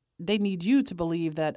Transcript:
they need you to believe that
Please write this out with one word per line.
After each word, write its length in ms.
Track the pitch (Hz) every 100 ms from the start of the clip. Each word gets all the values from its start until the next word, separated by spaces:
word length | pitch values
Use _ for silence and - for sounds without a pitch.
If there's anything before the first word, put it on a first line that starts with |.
| _ _
they 180 | 175 214
need 260 | 202 185
you 200 | 175 269
to 120 | 269 175
believe 400 | 165 165 165 156
that 200 | 156